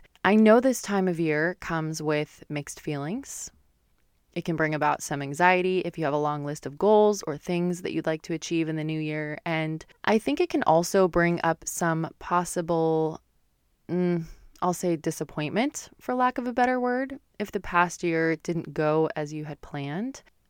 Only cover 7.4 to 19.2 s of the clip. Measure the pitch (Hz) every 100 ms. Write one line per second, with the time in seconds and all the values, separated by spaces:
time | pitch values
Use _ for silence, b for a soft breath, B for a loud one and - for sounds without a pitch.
7.4 | - 175 175 175 185 160 160 160 - 160
8.4 | - 170 160 160 156 156 156 151 151 151
9.4 | - 160 156 156 - - - 220 - 285
10.4 | 349 311 - 160 170 196 185 175 170 170
11.4 | 165 160 - - 170 160 160 - - 175
12.4 | 175 180 165 165 160 160 156 160 _ _
13.4 | _ _ _ _ - 175 180 175 165 b
14.4 | b - 180 175 180 160 165 - 151 -
15.4 | 151 190 277 - - _ - 254 254 247
16.4 | 247 240 247 254 247 247 262 269 _ -
17.4 | 208 202 - 180 175 - 175 165 165 160
18.4 | - 165 - 143 151 156 160 -